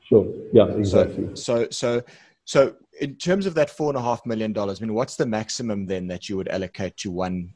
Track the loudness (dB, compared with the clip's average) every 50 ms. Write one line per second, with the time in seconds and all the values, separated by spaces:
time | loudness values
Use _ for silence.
0 | 0 4 6 6 6 4 -4 -10 -2 4 6 6 6 6 4 0 0 4 4 4
1 | 4 4 0 -6 -6 -6 -8 -8 -4 -2 0 0 0 -2 -4 -4 -2 0 0 -2
2 | -4 -6 -14 -20 -20 _ _ _ _ 0 4 4 4 4 2 -8 _ _ -10 -8
3 | -8 -8 -6 -4 -2 0 0 0 0 0 2 2 0 0 0 -2 -2 -2 0 0
4 | 0 -2 -2 -2 -2 -4 -2 -2 -2 -2 -2 -2 -2 -2 -4 -4 -4 -2 0 0
5 | -2 -2 -2 -2 -2 0 0 -2 -2 -4 -6 -6 -4 -4 -4 -4 -4 -4 -4 -4
6 | -4 -6 -8 -8 -8 -6 -6 -4 -4 -4 -4 -4 -4 -6 -6 -6 -6 -6 -6 -8
7 | -8 -6 -4 -4 -2 -2 -2 -4 -6 -8 -10